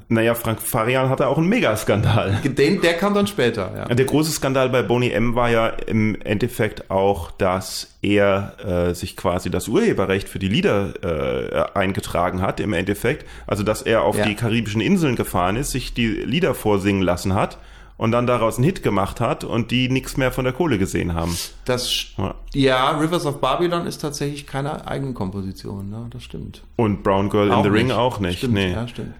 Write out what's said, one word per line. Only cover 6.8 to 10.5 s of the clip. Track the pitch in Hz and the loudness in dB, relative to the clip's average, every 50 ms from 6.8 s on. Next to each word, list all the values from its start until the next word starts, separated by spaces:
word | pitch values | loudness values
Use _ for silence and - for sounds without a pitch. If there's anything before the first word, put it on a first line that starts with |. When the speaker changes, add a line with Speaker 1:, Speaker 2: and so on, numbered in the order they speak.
| - - | -8 -2
Speaker 1:
auch, | 95 95 98 101 101 - 82 - | 0 2 2 2 2 0 -4 -10
dass | - - 101 90 90 92 - - - - - - - - | -4 0 0 2 2 0 -2 -6 -10 -10 -10 -12 -10 -6
er, | - 101 101 101 101 101 95 98 101 - - - - | 0 2 4 4 6 4 4 2 0 -4 -10 -10 -6
äh, | 101 90 87 87 87 85 | -2 0 0 0 0 -2
sich | - 95 - - | -4 -6 -10 -10
quasi | - - 92 87 90 - 90 | -2 -2 0 0 0 -2 -2
das | 90 90 - | -4 -2 -2
Urheberrecht | 98 123 196 233 196 117 101 95 92 95 98 - - | 0 0 2 2 2 2 0 0 0 0 -2 -2 -6
für | - 95 | -8 -4
die | 95 | -2
Lieder, | 92 | 0